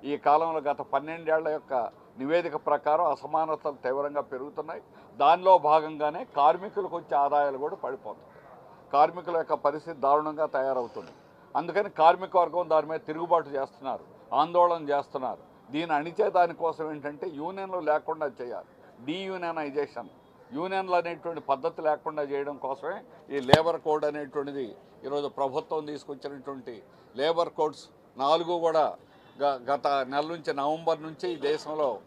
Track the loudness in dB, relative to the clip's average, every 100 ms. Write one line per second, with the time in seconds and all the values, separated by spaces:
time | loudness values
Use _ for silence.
0 | -4 0 4 4 4 0 -2 -2 -2 -4
1 | -2 -8 0 0 2 -4 -2 -4 -4 -8
2 | -20 -10 0 0 0 -4 0 0 2 2
3 | 2 0 -2 -2 -2 -2 -4 -4 -2 -2
4 | -2 -4 -6 -8 -10 -10 -10 -10 -14 -20
5 | -20 2 6 6 8 8 8 4 4 -2
6 | -2 -2 -6 4 4 4 -2 -6 -4 -6
7 | -2 2 2 2 2 -2 -6 -6 -8 -8
8 | -10 -16 -18 -20 -20 -20 -20 -20 -2 4
9 | 4 4 -4 -4 0 0 0 -2 -10 -2
10 | 4 4 2 -2 -2 0 0 0 -4 -10
11 | -16 -20 -20 -20 -8 -6 -2 -2 -2 6
12 | 6 6 2 2 2 0 2 2 2 -6
13 | -6 -8 2 2 2 -6 -6 -8 -8 -8
14 | -10 -20 -4 0 2 4 4 2 0 -2
15 | -2 -6 -6 -8 -14 -20 -8 -4 0 0
16 | -2 0 2 4 4 2 -4 -2 -6 -6
17 | -8 -8 -10 -8 -8 -8 -6 -4 2 0
18 | 0 -4 -6 -6 -10 -10 -12 -20 -20 -14
19 | -8 -6 -6 -6 -6 -4 -4 -4 -4 -6
20 | -14 -18 -20 -20 -12 -8 -4 -4 0 0
21 | 0 -6 -8 -8 -2 -2 -2 -2 0 0
22 | -4 -6 -4 -4 -6 -6 -8 -6 -8 -8
23 | -12 -20 -8 -6 0 0 0 -6 -4 -4
24 | -4 -8 -10 -10 -10 -10 -12 -14 -20 -16
25 | -8 -6 -6 -4 -4 -4 -6 -8 -6 -12
26 | -12 -12 -12 -12 -12 -12 -12 -16 -18 -20
27 | -18 -2 0 2 0 0 -2 -2 -20 -20
28 | -20 -4 2 2 2 2 2 4 2 -2
29 | -18 -20 -20 -2 0 0 -2 0 2 0
30 | 0 -2 -2 -4 -4 -2 -2 -2 0 -2
31 | -4 -8 -6 -2 0 -2 -2 -2 0 -2